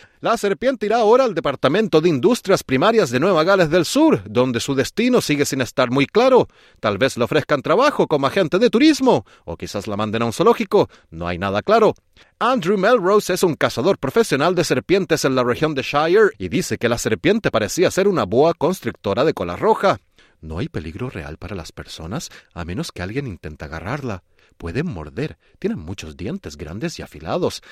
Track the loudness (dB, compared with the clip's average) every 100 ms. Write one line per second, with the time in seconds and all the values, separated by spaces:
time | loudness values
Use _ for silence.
0 | -20 _ -2 -2 -2 -2 -2 -2 0 2
1 | 4 4 4 0 -4 0 0 2 2 2
2 | 4 4 2 2 0 0 0 0 2 2
3 | 2 2 2 2 4 4 4 2 2 4
4 | 4 2 0 0 0 0 -2 -2 -2 0
5 | 2 2 2 0 0 -2 -2 -2 0 0
6 | 2 2 4 4 2 _ _ _ -4 0
7 | 0 0 0 0 0 -2 2 2 2 2
8 | 0 0 0 0 0 2 2 4 4 4
9 | 4 2 0 _ -12 -10 -8 -8 -6 -4
10 | -2 -2 -2 2 2 2 2 2 2 -4
11 | _ -10 -6 -4 -2 -2 2 4 4 0
12 | _ _ _ -4 -2 0 0 0 2 2
13 | 4 2 2 0 0 2 -2 0 0 0
14 | 0 0 2 0 0 0 0 -2 0 0
15 | 0 0 0 0 0 0 -2 -2 -2 0
16 | 2 4 4 0 -4 -4 -4 -2 -2 -2
17 | -2 0 0 0 0 -2 -2 0 0 2
18 | 0 0 0 2 2 2 -2 -2 -8 -6
19 | -4 0 0 -2 -4 -2 0 2 0 -2
20 | _ _ _ _ -10 -8 -8 -8 -10 -10
21 | -10 -10 -12 -14 -12 -12 -14 -18 -18 -16
22 | -12 -10 -12 -18 _ -14 -10 -8 -10 -10
23 | -10 -8 -10 -10 -14 -14 -14 -12 -10 -8
24 | -8 -10 -14 _ _ _ -10 -8 -8 -8
25 | -12 -10 -10 -12 _ _ -8 -8 -10 -12
26 | -14 -12 -10 -10 -12 -16 -14 -10 -10 -10
27 | -16 -14 -8 -4 -4 -6 -14